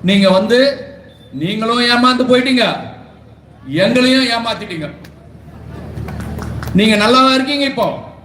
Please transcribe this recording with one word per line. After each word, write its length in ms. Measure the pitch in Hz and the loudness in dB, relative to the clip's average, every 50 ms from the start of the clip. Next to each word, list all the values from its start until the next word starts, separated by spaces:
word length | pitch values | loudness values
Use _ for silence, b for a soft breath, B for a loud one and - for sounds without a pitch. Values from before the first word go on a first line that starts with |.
| - 180 | 2 2
நீங்க 180 | 202 196 196 190 185 | 2 4 4 4 4
வந்து 220 | 190 202 214 233 247 269 285 277 - - - - - - - - - - - - 135 | 4 4 4 4 4 4 2 0 -4 -12 -16 -18 -20 -20 -20 -20 -20 -20 -14 -8 -6
நீங்களும் 440 | 151 185 214 220 220 220 240 247 240 240 | -4 -4 -4 -2 -2 -2 0 0 2 2
ஏமாந்து 320 | 240 240 247 254 254 247 254 233 | 2 4 4 2 2 2 2 4
போயிட்டீங்க, 340 | 254 254 254 269 254 247 226 190 - - - - - - - - - - - - - - - - - - - 131 135 165 190 | 4 2 4 2 2 2 2 0 -2 -4 -10 -14 -16 -18 -20 -20 -20 -20 -20 -20 -20 -20 -20 -20 -20 -20 -14 -6 -2 0 0
எங்களையும் 460 | 226 247 254 254 254 262 262 262 240 233 | 2 2 2 2 4 2 2 2 0 -2
ஏமாத்திட்டீங்க. 520 | 226 233 233 214 - 208 196 180 160 151 139 - - - - - - - - - - - - - - - - - - - - - - - - - - - - - - - - - - - - - 180 | -4 -4 -6 -6 -8 -10 -10 -10 -10 -10 -10 -12 -16 -20 -20 -20 -20 -20 -20 -20 -20 -20 -20 -20 -20 -18 -16 -16 -16 -16 -14 -12 -12 -10 -10 -10 -10 -10 -10 -10 -10 -10 -10 -10 -8 -10 -2 0 2
நீங்க 160 | 214 220 214 202 208 | 2 2 2 2 2
நல்லாவா 280 | 220 247 262 262 262 262 | 2 4 4 4 4 2
இருக்கீங்க 280 | 262 262 285 285 285 285 262 | 0 0 -2 -2 -2 -2 -2
இப்போ? 160 | - - 208 - - - - - - - | -2 -2 -2 -2 -4 -8 -12 -16 -18 -20